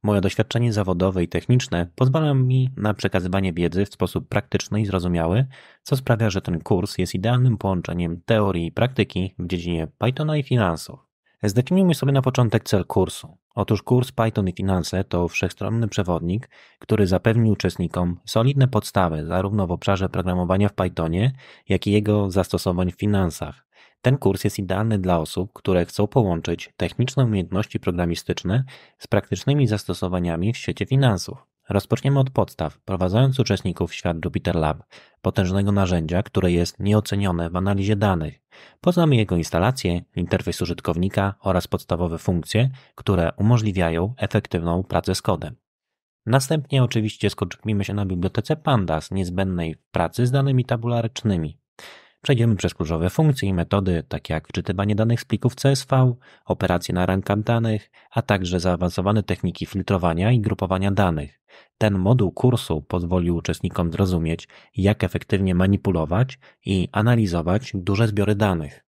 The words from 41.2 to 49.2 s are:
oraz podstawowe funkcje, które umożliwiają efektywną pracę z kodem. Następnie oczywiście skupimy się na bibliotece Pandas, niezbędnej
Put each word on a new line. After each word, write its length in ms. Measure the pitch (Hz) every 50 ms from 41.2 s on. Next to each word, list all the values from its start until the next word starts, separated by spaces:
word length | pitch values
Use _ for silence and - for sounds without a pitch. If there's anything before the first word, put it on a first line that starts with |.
| 98 98 101 _
oraz 280 | - 98 90 90 -
podstawowe 500 | - - 87 - - 90 82 90 85 82
funkcje, 520 | 82 - - 92 85 76 - - 107 123 131 131 - _ _ _
które 360 | - - - 98 90 82 82 -
umożliwiają 760 | - 98 110 123 117 107 107 92 95 87 82 82 82 90 110 127
efektywną 680 | - 107 - - 107 - - - 87 82 85 85 90 95
pracę 320 | - - 85 - - 92
z 60 | -
kodem. 340 | - - 95 80 82 76 - _ _ _ _ _ _ _ _ _ _ _ _ _ _
Następnie 580 | 110 117 135 131 - 165 156 135 _ 139 135 127
oczywiście 460 | - - 113 110 110 - - - 101
skupimy 540 | - - 98 87 - _ - 107 107 101 98
się 100 | - 98
na 120 | 104 101
bibliotece 500 | 92 92 90 90 92 - - - - 156
Pandas, 560 | 151 _ 156 135 110 95 85 78 78 - -
niezbędnej 640 | 92 98